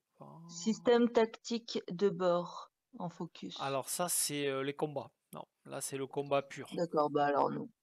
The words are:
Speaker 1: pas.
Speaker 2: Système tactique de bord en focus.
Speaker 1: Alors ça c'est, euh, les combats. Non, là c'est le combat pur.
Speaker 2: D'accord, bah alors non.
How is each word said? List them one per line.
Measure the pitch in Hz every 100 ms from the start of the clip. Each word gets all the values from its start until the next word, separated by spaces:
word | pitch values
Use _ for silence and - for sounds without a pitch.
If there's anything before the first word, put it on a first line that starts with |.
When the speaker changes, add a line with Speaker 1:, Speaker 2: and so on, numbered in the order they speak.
| _ -
Speaker 1:
pas. | 143 156 165
Speaker 2:
Système | - 220 214 - 233 240
tactique | 240 226 - - 233 233 214 -
de | 175 202
bord | 175 185 175 175 - - _ _ 247
en | 180
focus. | - 165 - 185 -
Speaker 1:
Alors | 139 135 123
ça | - 175
c'est, | - - 147 143
euh, | 135
les | 139 139
combats. | 156 139 117 _ _
Non, | 147 - _ 135
là | 135
c'est | - 135
le | 135
combat | - 143 139
pur. | 139 - 135
Speaker 2:
D'accord, | - 170 156 147
bah | 147 143
alors | 139 139
non. | 147 - _